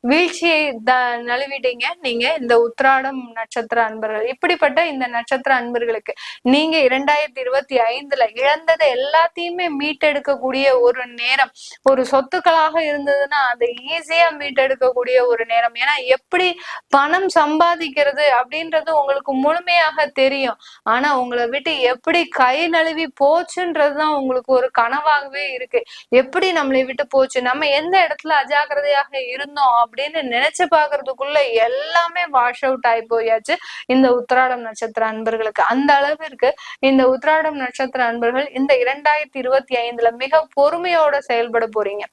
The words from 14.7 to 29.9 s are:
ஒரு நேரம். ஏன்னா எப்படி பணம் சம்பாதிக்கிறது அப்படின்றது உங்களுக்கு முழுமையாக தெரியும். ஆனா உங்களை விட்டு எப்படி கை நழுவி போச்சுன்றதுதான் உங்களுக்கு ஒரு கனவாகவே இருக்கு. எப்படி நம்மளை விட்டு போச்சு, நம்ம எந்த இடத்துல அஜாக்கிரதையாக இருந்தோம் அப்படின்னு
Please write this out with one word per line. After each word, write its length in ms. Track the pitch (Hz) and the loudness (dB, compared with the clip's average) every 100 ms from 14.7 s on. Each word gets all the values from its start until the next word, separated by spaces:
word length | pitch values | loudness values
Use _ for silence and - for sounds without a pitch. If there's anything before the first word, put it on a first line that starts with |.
| 262 254 247 247 254 247 | 2 0 0 2 2 2
ஒரு 180 | 233 226 | 0 0
நேரம். 300 | 233 233 233 | 0 0 -2
ஏன்னா 140 | 262 294 254 262 | -2 -2 2 0
எப்படி 320 | _ 359 359 349 - - _ | _ 0 0 -2 -12 -16 _
பணம் 400 | 277 285 349 381 339 | 2 4 0 2 2
சம்பாதிக்கிறது 880 | 294 311 339 349 320 269 285 277 294 | 2 2 2 2 -4 0 0 2 2
அப்படின்றது 560 | 247 254 302 330 320 302 311 | 2 0 -6 -4 -4 0 0
உங்களுக்கு 340 | 277 277 277 262 | 0 -2 -2 0
முழுமையாக 680 | 285 330 359 349 311 320 294 | 0 0 0 2 2 0 -4
தெரியும். 460 | 294 269 277 262 214 - - - | 2 0 0 -4 -6 -14 -10 -2
ஆனா 240 | 233 285 269 | 0 0 -2
உங்களை 260 | 247 240 233 | -2 -4 -4
விட்டு 240 | 269 277 302 247 | -4 -4 0 0
எப்படி 340 | 254 - 339 339 | 0 0 0 0
கை 240 | - 254 269 339 | 2 2 2 0
நழுவி 380 | 330 320 311 320 - | 0 0 -2 -6 0
போச்சுன்றதுதான் 1000 | 277 320 349 - 359 320 294 285 302 302 | 2 2 -2 -6 -4 0 0 2 -2 0
உங்களுக்கு 340 | 269 254 240 | -2 -4 2
ஒரு 140 | 254 247 - | 2 2 0
கனவாகவே 680 | 233 277 302 294 277 269 285 | 0 0 0 0 -2 -8 -8
இருக்கு. 260 | 254 247 247 233 - - 247 | -8 -4 -4 -4 -18 2 2
எப்படி 320 | 262 339 381 | 2 0 0
நம்மளை 300 | 339 277 262 262 | 0 0 0 0
விட்டு 200 | 254 285 | -4 0
போச்சு, 320 | 269 269 262 | 2 2 0
நம்ம 260 | 247 262 302 | -2 0 0
எந்த 240 | 277 320 381 | 0 2 2
இடத்துல 320 | 330 294 311 302 | 2 -2 -2 0
அஜாக்கிரதையாக 720 | 262 294 294 285 285 277 285 277 254 | 2 0 0 -2 0 0 0 -6 -8
இருந்தோம் 480 | 262 285 285 269 233 | -8 -8 0 2 4
அப்படின்னு 400 | 233 | 2